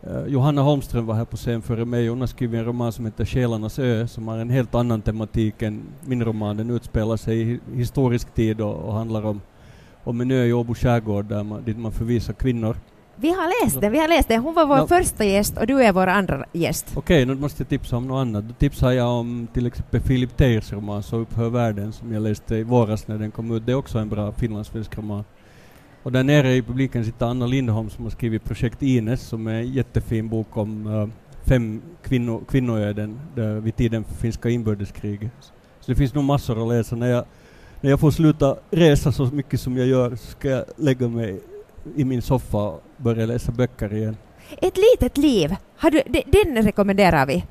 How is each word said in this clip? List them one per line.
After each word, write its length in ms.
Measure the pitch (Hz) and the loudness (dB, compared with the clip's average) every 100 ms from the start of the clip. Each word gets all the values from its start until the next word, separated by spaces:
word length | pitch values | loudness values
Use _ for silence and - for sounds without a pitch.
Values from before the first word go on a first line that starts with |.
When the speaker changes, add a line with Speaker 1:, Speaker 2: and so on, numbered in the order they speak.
Speaker 1:
eh, 220 | - 131 131 | -8 -8 -2
Johanna 340 | 135 139 143 | 2 2 4
Holmström 440 | 139 147 - 123 113 | 2 2 0 -4 -2
var 100 | 110 | -2
här 100 | 117 | -2
på 120 | 107 | -6
scen 240 | - 117 | -4 -4
före 240 | 107 113 117 | -4 -4 -2
mig. 220 | 120 117 | 0 0
Hon 120 | 120 | 0
har 80 | 123 | -4
skrivit 320 | 123 123 117 | -2 -4 -2
en 60 | 113 | -4
roman 260 | 120 120 | -2 -4
som 140 | 110 113 | -4 -8
heter 200 | - 113 | -4 -2
Själarnas 540 | - 123 113 110 - | 0 0 -2 -4 -2
ö, 280 | 127 113 117 | 0 0 -2
som 200 | - 110 | -6 -8
har 100 | 113 | -6
en 120 | 113 | 0
helt 260 | 131 117 120 | 0 2 0
annan 260 | 120 113 | 2 0
tematik 600 | 104 110 107 117 107 101 | 0 -4 -4 0 0 0
än 200 | 110 107 107 - - | -6 -6 -12 -16 -6
min 180 | 127 | -2
roman. 340 | 117 107 107 104 | 0 -2 -4 -4
Den 120 | 113 | -2
utspelar 480 | 120 - - 110 113 | -4 -2 -2 0 -2
sig 240 | - 113 | -2 -2
i 20 | |
hi-, 160 | 113 120 - - | -2 -4 -6 -6
historisk 580 | 120 - 131 120 - | -4 2 2 2 -2
tid 280 | - 110 110 | 0 0 0
och, 140 | 104 90 | -4 -4
och 180 | 85 | -4
handlar 320 | 107 113 110 107 | -4 -2 -4 -2
om, 160 | 104 - - - - - - | -6 -8 -20 -20 -20 -20 -14
om 180 | - 120 | -6 -2
en 100 | 123 | 2
ö 120 | 131 120 | 4 4
i 80 | |
Åbo 220 | 120 117 117 | 2 0 0
skärgård 500 | 127 120 110 101 104 | 2 2 2 -4 -2
där 180 | 104 | -4
man, 200 | 104 107 | -4 -6
dit 140 | - 110 | -6 -4
man 140 | 113 | -4
förvisar 420 | 95 117 120 - | -4 0 0 -2
kvinnor. 440 | 110 131 120 110 120 - - _ - | -2 -2 0 -2 -4 -10 -20 _ -4
Speaker 2:
Vi 80 | 269 | 0
har 340 | 370 330 440 294 | 0 0 2 0
läst 160 | 135 | 2
den, 100 | 202 | 0
vi 80 | 254 | 2
har 80 | 311 | 2
läst 200 | 330 - | 2 4
den. 140 | 226 | 2
Hon 120 | 262 | 2
var 120 | 330 302 | 2 4
vår 120 | 277 | 4
Speaker 1:
Ja. 100 | - | 6
Speaker 2:
första 380 | 349 370 - 208 | 4 2 0 2
gäst 320 | 196 208 - | 2 2 -2
och 100 | 226 | 0
du 160 | 277 | 6
är 100 | 233 | 6
vår 140 | 185 185 | 6 4
andra 380 | 190 185 135 127 | 2 0 -4 -4
gäst. 320 | 170 165 160 - - | -2 -2 -2 -6 -8
Speaker 1:
Okej, 300 | - 175 127 | 2 4 4
nu 100 | 135 | 0
måste 260 | 143 - | -4 -6
jag 60 | 127 | -4
tipsa 280 | 139 - 120 | -4 -2 -4
om 100 | 131 | -2
något 140 | 131 | -2
annat. 220 | 131 104 107 | -2 -2 -6
Då 60 | |
tipsar 380 | 120 143 - 131 | 0 0 2 2
jag 160 | 127 120 | 4 2
om 400 | 120 117 120 117 | 0 -2 -6 -6
till 140 | 120 120 | -2 -4
exempel 340 | - - 123 | -4 -4 -2
Philip 360 | - 127 123 - | 2 0 0 2
Teirs 360 | 143 113 - | 4 4 0
roman 300 | 101 104 104 | -8 -6 -8
Så 140 | 104 117 | -4 -6
upphör 320 | 113 113 117 | -4 -2 -2
världen, 420 | 120 117 104 104 | 0 0 -2 -6
som 200 | 107 117 | -10 -8
jag 100 | 113 | -4
läste 320 | 113 107 - 113 | -2 -4 -4 -4
i 80 | |
våras 440 | 113 123 107 107 - | 2 2 4 0 -4
när 100 | 107 | -8
den 140 | 107 | -6
kom 200 | - 113 113 | -8 -6 -4
ut. 100 | 117 | -2
Det 60 | |
är 40 | 127 | -2
också 240 | 139 117 | -2 -4
en 100 | 107 | -4
bra 220 | 101 104 | -4 -4
finlandssvensk 680 | 107 113 104 104 113 107 - | -4 -6 -6 -8 -10 -10 -10
roman. 260 | 107 104 104 - - - - - - - | -8 -8 -8 -16 -20 -20 -20 -20 -20 -14
Och 80 | 120 | -2
där 120 | 127 | 0
nere 320 | 131 147 131 127 | 4 4 6 2
i 60 | |
publiken 440 | 117 123 135 123 110 | 0 -2 -2 -2 -4
sitter 200 | 117 117 | -2 -4
Anna 200 | 127 123 | -2 0
Lindholm 420 | 135 123 107 110 | 0 0 -2 -4
som 140 | - | -8
har 80 | 117 | -10
skrivit 320 | - 117 110 | -4 -4 -2
Projekt 400 | - 113 120 - | -4 -4 -4 -2
Ines, 380 | 139 127 107 131 - | 2 2 2 -4 -4
som 200 | 113 113 | -8 -4
är 60 | |
en 200 | 113 120 | -4 -4
jättefin 560 | 131 117 - 107 113 110 | -2 0 -2 0 -4 -2
bok 280 | 110 107 - | -4 -4 -4
om, 300 | 107 107 107 | -4 -4 -4
eh, 200 | 107 104 - - - - | -2 -2 -6 -20 -8 2
fem 360 | 127 113 107 - - | 2 2 -6 -10 -18
kvinno-, 420 | - 123 120 113 - | -2 0 0 -4 0
kvinnoöden 760 | 139 123 113 104 104 104 110 156 123 | 0 2 0 0 -2 -6 -8 -10 -4
där, 180 | 110 107 | -4 -2
vid 160 | 110 - | -4 0
tiden 280 | 117 110 | 0 0
för 100 | 104 - | -4 -4
finska 340 | 117 107 117 | -4 -2 -2
inbördeskriget. 840 | 120 110 101 101 - 107 101 110 - - - - - | 0 -2 -4 -6 -8 -8 -6 -8 -12 -20 -20 -20 -18
Så 120 | - | -4
det 40 | 123 | 0
finns 180 | 139 | 2
nog 100 | 143 | 2
massor 380 | 139 143 - 110 | 0 0 0 -2
att 60 | 113 120 | 0 0
läsa. 180 | 113 117 | 0 -2
När 120 | 120 | 0
jag, 180 | 120 - - - - - - | 0 -2 -14 -20 -20 -20 -4
när 80 | 139 | 2
jag 100 | 139 | 4
får 120 | 156 | 4
sluta 440 | - 156 151 143 - - | 6 4 6 2 0 -2
resa 400 | 160 170 143 - | 6 8 8 4
så 140 | 110 127 | 0 0
mycket 340 | 147 139 127 | -2 -4 -4
som 160 | - 127 | -2 0
jag 100 | 127 | 2
gör 220 | 131 123 | 4 2
så 180 | 120 - | -2 -14
ska 180 | - 143 | -8 -2
jag 140 | 131 - - | -2 -4 -2
lägga 300 | 151 131 123 | 0 2 0
mig 320 | 117 113 95 - - - - - 143 | -2 -4 -6 -12 -20 -20 -18 -10 -2
i 100 | 131 | 0
min 160 | 127 | 0
soffa 360 | 110 131 - 107 | 0 0 0 -2
och 260 | 104 80 - - | -2 -6 -16 -4
börja 280 | 139 135 113 | -2 0 0
läsa 260 | 120 - | -2 -4
böcker 420 | 117 123 - 107 | -2 -2 -2 -6
igen. 240 | 107 110 107 - - - 302 | -4 -4 -6 -14 -20 -20 -4
Speaker 2:
Ett 160 | 370 370 | -2 4
litet 400 | 427 494 247 - | 6 6 4 2
liv. 380 | 294 226 151 185 - - | 4 4 2 -2 -10 0
Har 140 | 311 | 2
du, 100 | 302 - | 2 2
de-, 160 | 254 - | -2 4
den 320 | 381 403 240 | 6 6 4
rekommenderar 640 | 208 - 202 196 190 165 139 | 2 4 2 6 6 6 4
vi. 200 | 170 - | 0 -2